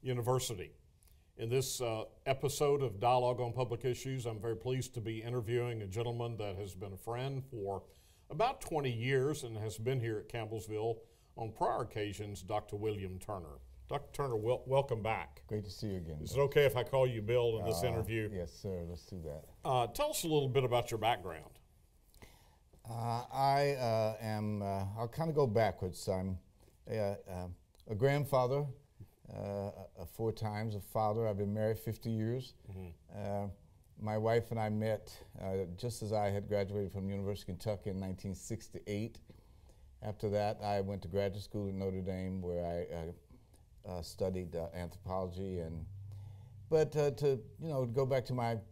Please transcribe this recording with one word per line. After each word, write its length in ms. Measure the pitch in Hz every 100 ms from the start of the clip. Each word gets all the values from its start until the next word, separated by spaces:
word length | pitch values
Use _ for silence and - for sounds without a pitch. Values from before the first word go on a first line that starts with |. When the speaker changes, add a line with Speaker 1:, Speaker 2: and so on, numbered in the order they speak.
Speaker 1:
University. 680 | 127 123 117 127 - 104 78 - - - - - - -
In 120 | 113
this, 320 | 127 131 -
uh, 260 | 120 110 110 - -
episode 560 | 135 139 - 147 143
of 160 | 202 98
Dialogue 400 | 120 127 123 123
on 140 | 120
Public 320 | 110 123 113
Issues, 420 | 131 120 135 131 120
I'm 140 | 110
very 160 | 117 113
pleased 360 | 127 131 120
to 60 | 123
be 220 | 107 110
interviewing 600 | 113 123 113 120 120 117
a 40 | 101
gentleman 500 | 98 117 120 117 110
that 180 | 104 92
has 180 | 101
been 200 | 92 101
a 20 | 95
friend 480 | - 120 135 135 131
for 360 | 107 98 98 - - - - -
about 320 | 156 247 269
twenty 300 | - 160 139
years 540 | 117 123 135 135 156
and 120 | 123 110
has 220 | 107 98
been 220 | 110 131
here 180 | 113 110
at 100 | -
Campbellsville 680 | 117 107 110 95 107 110 113 - - - -
on 160 | 113
prior 300 | - 196 -
occasions, 600 | 117 110 104 95 104 101
Doctor 320 | 92 107 -
William 420 | 104 110 104 95 90
Turner. 400 | - 101 80 69 - - -
Doctor 220 | - -
Turner, 240 | - 139 113
wel-, 280 | 107 123 -
welcome 340 | 135 135 113
back. 420 | 104 107 78 - -
Speaker 2:
Great 160 | 107
to 80 | 95
see 160 | - 110
you 120 | 95
again, 200 | 80 76
Speaker 1:
Is 80 | 80
it 20 |
Speaker 2:
Bill. 100 | 123 139
Speaker 1:
okay 180 | 147
if 120 | 143 123
I 60 |
call 240 | 117 135 127
you 160 | 117
Bill 380 | 104 123 120 110
in 40 | 110
this 180 | 110
Speaker 2:
Uh, 20 | -
Speaker 1:
interview? 420 | 117 107 113 107
Speaker 2:
yes, 180 | 98 85
sir. 320 | - 104 92 85
Let's 180 | 87 -
do 160 | 95
that. 220 | 80 73 - -
Speaker 1:
Uh, 220 | 165 127 120
tell 240 | - 294
us 140 | 302
a 20 | 170
little 220 | 151 135
bit 160 | 127
about 260 | 123 120 117
your 80 | 117
background. 540 | 107 117 90 82 76 - - - - _ _ - - - - - _ - 117
Speaker 2:
Uh, 360 | 113 113 117 123
I, 380 | 131 139 139 143 139
uh, 360 | 120 110 110 107
am, 420 | 113 107 107 104
uh, 220 | 101 98 95 107
I'll 120 | 117
kinda 240 | 127 165
go 120 | 151
backwards. 640 | 139 107 107 90 95 85 -
I'm 300 | 95 92 92 - _ - _ -
a, 300 | 110 101 101 -
uh, 200 | 90 90 90 _ - -
a 60 | 104
grandfather, 680 | 135 143 143 131 123 139 147 - - _ - _ -
uh, 120 | 101
a, 320 | 101 101 101 - 95 -
a 40 | 87
four 240 | - 113
times 460 | 110 107 104 110 104
a 40 |
father. 460 | - 117 107 107 113
I've 100 | 101
been 160 | 101
married 280 | 107 110 107
fifty 300 | - 110 117
years. 440 | 110 110 123 131 - -
Speaker 1:
Mm-hmm. 160 | 95 90 80 - 104 101 101
Speaker 2:
Uh, 40 | 101 95 - - - -
my 160 | 107 107
wife 360 | 110 117 -
and 80 | 117
I 80 | 107
met, 440 | 107 110 107 - - - -
uh, 220 | 95 95 90 87
just 240 | 120 113
as 80 | 107
I 180 | 107 104
had 160 | 101 98
graduated 460 | 104 98 104 98
from 180 | 98 95
University 400 | 98 98 101 -
of 80 | 87
Kentucky 320 | 113 101 104
in 80 | 95
nineteen 380 | 95 90 101 87
sixty-eight. 840 | - 113 - 90 - 104 113 - - - - - - - - -
After 280 | 107 101 110
that, 320 | 101 104 107
I 180 | 104 101
went 220 | 98 101
to 60 | 92
graduate 340 | 95 101 98
school 240 | - 107 98
at 80 |
Notre 280 | 95 95 92
Dame, 380 | 92 92 92 95
where 240 | 90 87
I, 300 | 87 87 87
uh, 1000 | 85 80 85 - - - - - - 101
uh, 80 | 90
studied, 520 | 85 - 95 92 87
uh, 140 | 82 82
anthropology. 840 | 90 87 85 - 92 92 87 95 90
And, 260 | 82 80 78 - - - - - - - -
but, 240 | 156 151
uh, 160 | 151 147
to, 300 | 131 143 131 107 -
you 80 | 160
know, 160 | 143
go 220 | 127 117 135
back 180 | 135 -
to 60 |
my 280 | 127 117 113 -